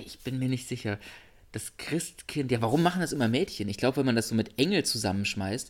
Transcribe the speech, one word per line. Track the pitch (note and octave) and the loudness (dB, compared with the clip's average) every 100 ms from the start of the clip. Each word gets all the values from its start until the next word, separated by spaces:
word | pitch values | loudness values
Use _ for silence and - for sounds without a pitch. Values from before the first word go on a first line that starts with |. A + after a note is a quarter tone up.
| - | -12
ich | - | -10
bin | C3 B2+ | -6 -2
mir | B2+ | 0
nicht | B2+ - | -2 -4
sicher, | B2 A2 G2+ - - - - - | -6 -4 -4 -6 -20 -20 -20 -12
das | A2 - - | -10 -10 -12
Christkind, | - D#3+ - - - D3+ B2+ | -4 -4 -4 -12 -8 -4 0
ja, | A#2+ | 2
warum | A2+ D3 | 4 4
machen | E3+ F3+ | 4 2
das | E3 | -2
immer | D3+ A2+ | 2 2
Mädchen? | B2+ G3 - G2+ | 2 0 -2 -6
Ich | G2+ | 0
glaub, | B2 C#3 | 2 2
wenn | C3 | 2
man | A#2 | 2
das | - | 2
so | |
mit | A2+ A2 - | 0 0 2
Engel | D#3 G3 - | 2 2 0
zusammenschmeißt, | A#2 G#2+ G2 G2+ - F#2+ A#2+ - | 0 0 0 -2 -2 -4 -4 -8